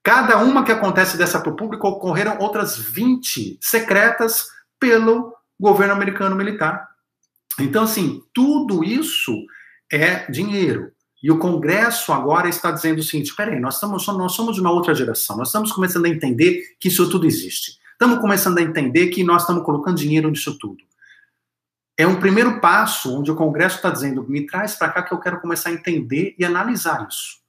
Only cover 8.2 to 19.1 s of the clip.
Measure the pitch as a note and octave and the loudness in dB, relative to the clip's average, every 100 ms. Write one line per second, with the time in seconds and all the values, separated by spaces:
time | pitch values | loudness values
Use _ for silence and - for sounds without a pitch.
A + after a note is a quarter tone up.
8.2 | _ - C4+ D4 A#3 F#3 E3 B3 D#4 - | _ 0 2 2 0 0 0 -2 -2 -4
9.2 | - G#2 - - - _ _ D3 E3 F#3 | -4 -6 -8 -20 -20 _ _ 0 2 0
10.2 | - C3 G#3 G3+ E3 G#2 - _ _ _ | -6 -6 -2 0 0 0 -6 _ _ _
11.2 | C#3 D#3+ F3+ E3 D3 F#3+ A#3 A3+ - C#3 | 0 2 2 0 0 2 2 0 -2 -2
12.2 | C3+ E3 F3 E3 F3 D#3 E3 D#3 D#3 D3+ | 2 0 0 -2 -4 -2 -2 -2 -2 -4
13.2 | C#3+ - G#3 C#3+ B2+ - G#3 F#3+ G3 G3 | -6 -6 -4 -4 -4 -4 -6 -4 -4 -2
14.2 | F#3 - A3+ F#3+ F3+ F3 E3+ C3+ A#2+ A2+ | -4 -2 -4 0 2 2 2 0 0 -2
15.2 | - G#2 B2+ G#3+ G#3+ F#3+ F#3 F3+ E3+ D#3+ | -4 -4 -4 -2 -2 -2 -2 0 0 0
16.2 | C#3+ A#2+ E3+ F3 - _ F#3 F3+ F3 F#3+ | -2 2 2 2 -6 _ -2 2 2 4
17.2 | D#3+ - F2+ - - - _ _ B3 A#3+ | 2 0 -4 -10 -12 -16 _ _ 2 4
18.2 | G#3 G3 F#3+ F3 E3 D#3+ C3 C#3 F3+ | 2 2 2 2 0 0 0 2 2